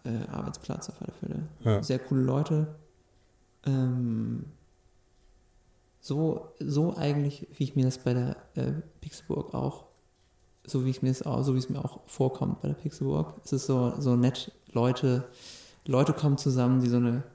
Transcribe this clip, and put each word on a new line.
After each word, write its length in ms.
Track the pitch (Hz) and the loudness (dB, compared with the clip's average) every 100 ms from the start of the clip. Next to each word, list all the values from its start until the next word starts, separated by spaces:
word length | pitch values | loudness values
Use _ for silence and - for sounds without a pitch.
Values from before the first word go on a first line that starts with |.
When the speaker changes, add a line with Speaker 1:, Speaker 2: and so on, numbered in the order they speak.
Speaker 1:
äh, 260 | - 113 - | -6 -4 -4
Arbeitsplatz 580 | - - - - - - | -6 -6 -8 -8 -8 -8
auf 60 | - | -12
alle 120 | - - | -12 -10
Fälle. 240 | - 151 156 - | -8 -6 -8 -4
Speaker 2:
Ja. 200 | 117 107 | 0 0
Speaker 1:
Sehr 160 | - 127 | 2 -2
coole 220 | - 135 | 0 0
Leute. 460 | 131 131 151 156 156 - - _ _ _ _ _ _ _ - | 2 0 0 0 0 -4 -20 _ _ _ _ _ _ _ -2
Ähm, 800 | 135 127 127 120 113 113 117 - - _ _ _ _ _ _ _ _ _ _ _ _ _ _ | 2 2 0 0 0 -2 -4 -8 -16 _ _ _ _ _ _ _ _ _ _ _ _ _ _
so, 540 | - 143 160 - - - | -4 0 2 0 -6 -8
so 360 | 143 143 160 - | -2 2 2 2
eigentlich, 520 | 143 143 143 143 - - | 0 2 0 -2 -14 -4
wie 60 | 131 | 0
ich 100 | 139 | 4
mir 80 | 127 | 2
das 120 | 127 | 2
bei 160 | - | 0
der, 240 | 123 123 - - - | 0 0 -4 -8 -4
äh, 160 | 131 147 - - | -2 -4 -8 -14
Pixelburg 520 | 151 - - - - | -16 -16 -6 -6 -4
auch, 320 | 131 131 - - _ _ _ _ _ _ _ - | -4 -4 -4 -16 _ _ _ _ _ _ _ -4
so 200 | 135 131 | -2 0
wie 40 | |
ich 120 | 127 | 0
mir 80 | 131 | 0
es 160 | 127 - | 0 0
auch, 180 | 123 | 0
so 100 | 135 131 | 2 0
wie 40 | |
es 100 | 127 | 0
mir 140 | - | -4
auch 160 | - - - | -6 -8 -16
vorkommt 560 | - 131 - 139 - | 0 0 2 -4 -2
bei 80 | 143 | -4
der 60 | 143 | -4
Pixelburg. 580 | 151 - 135 147 156 - | -6 -4 -2 0 -2 -6
Es 80 | - | -4
ist 140 | 135 - | -4 0
so, 280 | 131 123 - | 2 2 0
so 160 | 139 123 | 2 4
nett, 360 | 123 123 - - - | 4 2 -10 -14 -6
Leute, 540 | 123 120 123 139 123 123 - - - - - - | 0 2 2 2 2 -2 -14 -20 -20 -20 -14 0
Leute 280 | 127 143 | 2 4
kommen 240 | 151 151 139 | 2 2 2
zusammen, 440 | 143 127 123 127 | 2 4 4 4
die 60 | 123 | 4
so 100 | 120 | 4
eine 260 | 120 123 139 | 4 0 -4